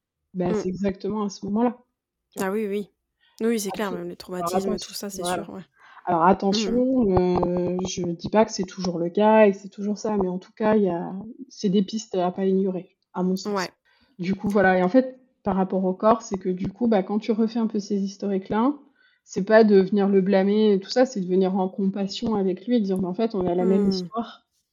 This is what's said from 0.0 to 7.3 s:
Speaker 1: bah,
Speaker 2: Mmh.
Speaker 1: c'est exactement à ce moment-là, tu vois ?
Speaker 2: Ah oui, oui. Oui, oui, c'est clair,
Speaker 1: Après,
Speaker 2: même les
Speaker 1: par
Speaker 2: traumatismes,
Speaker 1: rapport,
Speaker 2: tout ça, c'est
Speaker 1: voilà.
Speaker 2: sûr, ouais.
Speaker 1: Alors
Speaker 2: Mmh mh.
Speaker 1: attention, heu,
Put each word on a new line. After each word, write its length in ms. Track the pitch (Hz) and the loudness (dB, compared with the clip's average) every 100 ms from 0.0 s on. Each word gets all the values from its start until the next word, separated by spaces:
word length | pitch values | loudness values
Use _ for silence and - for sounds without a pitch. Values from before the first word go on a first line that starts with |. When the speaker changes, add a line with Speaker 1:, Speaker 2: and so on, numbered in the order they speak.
| _ _ _ | _ _ _
Speaker 1:
bah, 200 | 180 180 | -6 -2
Speaker 2:
Mmh. 0 | |
Speaker 1:
c'est 160 | 208 180 | -2 -4
exactement 540 | 185 196 190 190 214 | -4 -4 -4 -6 -4
à 60 | 202 | -6
ce 160 | - 196 | -6 -6
moment-là, 320 | 208 240 240 _ _ _ _ _ | -2 -2 -2 _ _ _ _ _
tu 80 | - | -6
vois ? 80 | 190 | -4
Speaker 2:
Ah 40 | |
oui, 160 | 208 208 | -2 -4
oui. 240 | 202 190 _ _ _ _ - | -4 -8 _ _ _ _ -4
Oui, 60 | 220 | -2
oui, 120 | 233 | 0
c'est 120 | 196 | -2
clair, 200 | 196 202 | -6 -6
Speaker 1:
Après, 20 | |
Speaker 2:
même 160 | 175 175 | -6 -10
les 60 | - - 180 | -12 -10 -6
Speaker 1:
par 140 | 175 | -2
Speaker 2:
traumatismes, 260 | 185 196 185 | -2 -2 -4
Speaker 1:
rapport, 20 | |
Speaker 2:
tout 140 | - | -8
ça, 160 | - 202 | -12 -12
c'est 140 | 190 | -6
Speaker 1:
voilà. 20 | 175 | -4
Speaker 2:
sûr, 240 | 180 175 | -4 -6
ouais. 140 | 190 - _ - - - | -14 -16 _ -20 -10 -2
Speaker 1:
Alors 180 | 170 170 196 196 | 2 4 4 2
Speaker 2:
Mmh 160 | 214 202 240 | -2 0 0
mh. 40 | |
Speaker 1:
attention, 280 | 254 262 208 | 0 2 2
heu, 680 | 185 180 | 2 2